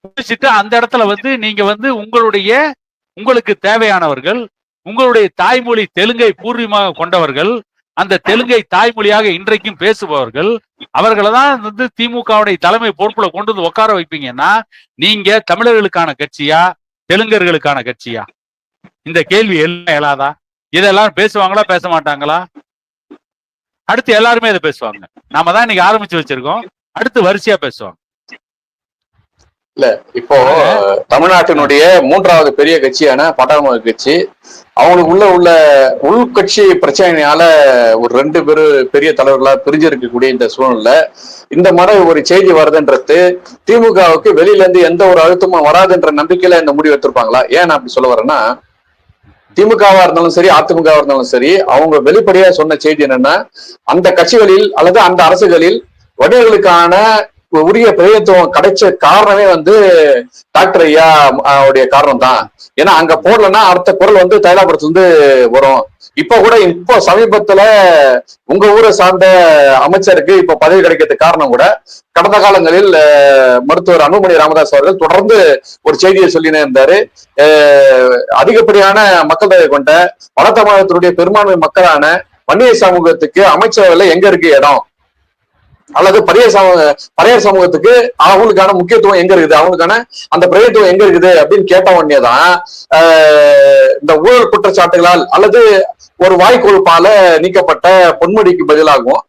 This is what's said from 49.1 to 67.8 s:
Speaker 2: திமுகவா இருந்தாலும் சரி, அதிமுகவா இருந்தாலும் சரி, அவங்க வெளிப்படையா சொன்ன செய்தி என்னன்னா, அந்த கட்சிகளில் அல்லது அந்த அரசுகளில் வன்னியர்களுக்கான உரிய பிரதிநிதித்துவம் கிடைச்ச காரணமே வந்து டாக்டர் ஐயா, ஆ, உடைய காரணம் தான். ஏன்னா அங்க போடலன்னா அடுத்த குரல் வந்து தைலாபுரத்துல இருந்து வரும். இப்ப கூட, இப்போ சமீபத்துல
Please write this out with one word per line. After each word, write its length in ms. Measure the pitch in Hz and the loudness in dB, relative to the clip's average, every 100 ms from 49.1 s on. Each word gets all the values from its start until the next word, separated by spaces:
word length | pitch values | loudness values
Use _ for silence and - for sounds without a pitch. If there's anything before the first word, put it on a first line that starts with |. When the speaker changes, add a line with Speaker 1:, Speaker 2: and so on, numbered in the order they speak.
| _ _ _ _ - | _ _ _ _ -2
Speaker 2:
திமுகவா 460 | 214 220 202 190 | 0 2 4 4
இருந்தாலும் 340 | 180 165 170 170 | 2 0 -2 0
சரி, 120 | 175 | 2
அதிமுகவா 480 | 156 160 165 156 151 | 2 0 -2 2 0
இருந்தாலும் 360 | 139 135 127 | 0 -4 -2
சரி, 180 | 123 135 190 | -2 0 -2
அவங்க 340 | - 127 160 151 | 0 0 2 0
வெளிப்படையா 520 | 131 196 202 185 185 | 2 0 2 2 2
சொன்ன 260 | 165 156 151 | 2 -4 -2
செய்தி 260 | 151 151 | -4 -2
என்னன்னா, 320 | 143 127 139 180 - _ - - | -2 0 0 -2 -6 _ -20 -14
அந்த 240 | - 156 175 | -4 -2 0
கட்சிகளில் 540 | 175 - 240 196 190 214 | -2 0 2 4 2 0
அல்லது 260 | - 165 202 | 0 0 2
அந்த 220 | 180 180 | 2 2
அரசுகளில் 560 | 165 185 196 170 170 226 _ _ _ - | 0 2 2 2 0 -2 _ _ _ -4
வன்னியர்களுக்கான 760 | 143 247 226 202 196 170 170 185 220 214 202 _ _ 160 | 0 2 2 2 2 2 2 2 0 -2 -4 _ _ -2
உரிய 260 | 160 220 226 | 0 2 0
பிரதிநிதித்துவம் 600 | 180 175 214 - 180 165 | 2 2 2 2 2 2
கிடைச்ச 300 | 151 196 196 196 - | 0 0 0 -2 0
காரணமே 460 | 151 190 208 202 202 | 0 2 2 2 2
வந்து 280 | 165 156 214 196 170 151 127 123 - _ | 0 2 2 4 2 2 0 -4 -20 _
டாக்டர் 300 | 151 190 190 | -2 0 0
ஐயா, 260 | 160 151 160 156 143 131 139 | 2 2 4 4 2 0 -2
ஆ, 60 | 139 135 | 2 2
உடைய 180 | 135 131 | 2 0
காரணம் 300 | 139 143 127 | 0 0 0
தான். 240 | 127 120 104 _ - - | -2 -2 -6 _ -12 -4
ஏன்னா 160 | 180 165 | 0 0
அங்க 140 | 165 156 | 0 -2
போடலன்னா 380 | 165 220 190 208 | 0 2 2 2
அடுத்த 260 | 196 180 180 | 2 0 -2
குரல் 280 | - 196 208 | 0 2 2
வந்து 160 | 180 214 | 2 2
தைலாபுரத்துல 480 | 170 185 185 156 151 | 2 2 2 -2 -2
இருந்து 160 | 170 185 160 143 131 120 | 0 2 4 4 2 2
வரும். 320 | 127 135 131 - _ _ | 2 2 0 -4 _ _
இப்ப 260 | - - 233 | -10 -2 2
கூட, 140 | 208 226 | 4 2
இப்போ 360 | 180 170 - 226 | 0 -4 -2 0
சமீபத்துல 600 | 175 190 226 208 208 196 214 214 | 2 0 2 0 0 2 4 4